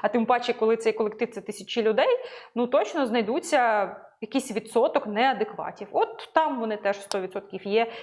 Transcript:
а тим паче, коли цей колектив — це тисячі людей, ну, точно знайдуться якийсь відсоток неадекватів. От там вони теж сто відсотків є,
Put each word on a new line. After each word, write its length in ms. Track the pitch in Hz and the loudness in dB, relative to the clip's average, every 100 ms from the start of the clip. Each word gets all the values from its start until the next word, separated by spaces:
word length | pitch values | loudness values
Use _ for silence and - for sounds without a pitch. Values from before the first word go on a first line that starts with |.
а 80 | 214 | 0
тим 160 | 240 226 | 2 2
паче, 280 | 240 240 | 2 2
коли 240 | 233 220 226 | 0 2 2
цей 160 | 226 | 0
колектив — 380 | 214 214 214 240 | 0 -2 -2 -4
це 80 | - | -4
тисячі 400 | 185 208 196 240 | -10 -12 -6 0
людей, 380 | 220 214 349 494 - - - 226 | 2 4 2 2 -2 -14 -8 -4
ну, 120 | 247 | 2
точно 400 | 277 415 330 254 | 2 2 0 0
знайдуться 800 | 240 208 277 - 294 240 214 190 - - _ | 0 0 -2 2 2 4 2 0 -6 -18 _
якийсь 300 | - 269 262 | -4 -2 -2
відсоток 560 | 202 - 233 269 311 214 | -6 -2 2 4 2 -2
неадекватів. 800 | 208 262 220 214 - 156 185 196 | 0 2 2 -4 -6 -10 -10 -4
От 380 | - 440 - - | 0 0 -2 -2
там 260 | 320 311 262 | 2 2 0
вони 180 | 226 208 | -4 -2
теж 240 | 202 196 | -2 -2
сто 200 | - 202 | -2 -4
відсотків 460 | 185 196 - 190 202 | -2 -8 -10 -10 0
є, 240 | 214 226 - | 2 2 -4